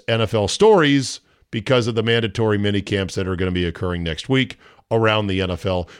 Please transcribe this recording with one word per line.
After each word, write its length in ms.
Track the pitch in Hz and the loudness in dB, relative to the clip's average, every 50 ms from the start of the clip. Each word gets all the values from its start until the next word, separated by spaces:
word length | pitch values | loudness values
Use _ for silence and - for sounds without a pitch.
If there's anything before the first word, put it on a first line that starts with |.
| - - | -4 -2
N 120 | 117 113 | 0 0
F 140 | 110 98 - | 0 0 0
L 140 | 110 104 95 | 0 0 0
stories 720 | - - 202 220 214 185 156 143 143 139 127 - - - _ _ _ _ _ - | 2 4 6 6 6 6 6 4 4 2 0 -2 -8 -12 _ _ _ _ _ -10
because 360 | - 113 101 - 131 123 113 | -8 -6 0 2 2 2 2
of 80 | 117 113 | 0 -2
the 80 | 113 | -2
mandatory 560 | 110 117 117 117 113 107 - - 113 110 104 101 | 0 0 0 0 0 -2 -2 0 0 0 0 0
mini 240 | 101 104 104 101 | 0 0 0 -2
camps 320 | 98 - 104 98 95 90 - | -2 -2 -2 -2 -2 -4 -4
that 140 | 107 95 92 | -4 -4 -4
are 80 | 92 | -2
gonna 140 | 85 95 92 | -2 -2 -2
be 120 | 90 90 87 | 0 -2 -2
occurring 380 | 85 82 - 95 90 87 87 | -2 -4 -4 -6 -4 -4 -4
next 260 | 85 82 80 - - - | -4 -6 -6 -6 -4 -2
week 300 | 135 131 127 - - _ - - - _ _ - | 0 0 0 -2 -6 _ -20 -20 -20 _ _ -2
around 360 | 117 113 113 110 107 107 104 | 0 2 2 2 2 2 0
the 140 | 98 95 92 | -2 -2 -2
N 100 | 92 92 | -2 -2
F 140 | 90 85 - | -4 -4 -4
L 240 | 98 92 90 87 - - | -4 -2 -4 -4 -8 -12